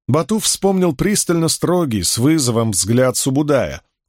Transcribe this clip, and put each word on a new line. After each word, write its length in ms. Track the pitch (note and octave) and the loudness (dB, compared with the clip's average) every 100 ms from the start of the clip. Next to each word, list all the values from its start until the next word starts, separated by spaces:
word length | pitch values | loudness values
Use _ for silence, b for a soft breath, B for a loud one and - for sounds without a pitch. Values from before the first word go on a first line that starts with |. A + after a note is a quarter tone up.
| - | -2
Бату 320 | D3 E3 G#3+ | 0 0 -2
вспомнил 560 | - - G3 F#3+ F3+ C#3+ | -2 -2 0 2 0 0
пристально 520 | E3+ G3+ - E3+ E3 | -2 -2 0 0 0
строгий, 540 | - D3+ F3+ D#3+ G#2+ | -2 0 0 0 -2
с 140 | E2 - | -2 0
вызовом 540 | C3 D#3+ B2 A2+ A2+ | 2 2 0 0 0
взгляд 440 | F#2+ G2 A#2 B2+ B2 | -2 0 2 2 0
Субудая, 680 | C#3 C3 D3+ C#3 E2+ C2+ - _ | -2 0 2 0 0 -6 -16 _